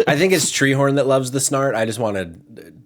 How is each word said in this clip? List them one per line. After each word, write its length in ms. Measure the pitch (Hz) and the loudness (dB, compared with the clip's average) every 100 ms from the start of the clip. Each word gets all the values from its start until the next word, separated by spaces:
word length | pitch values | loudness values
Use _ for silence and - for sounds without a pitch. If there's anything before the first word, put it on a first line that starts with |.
| 453 | 2
I 80 | 143 | 2
think 160 | 185 | 2
it's 180 | 185 139 | 2 0
Treehorn 460 | - 139 135 139 139 | 0 0 2 2 2
that 100 | 131 | 2
loves 240 | 135 127 | 2 0
the 100 | 135 | -2
snort. 340 | - 135 139 | -2 0 0
I 100 | 110 | 0
just 140 | 113 110 | -2 -2
wanted, 440 | 113 98 90 82 - 113 | -4 -4 -6 -10 -20 -20
uh, 120 | 82 80 | -20 -20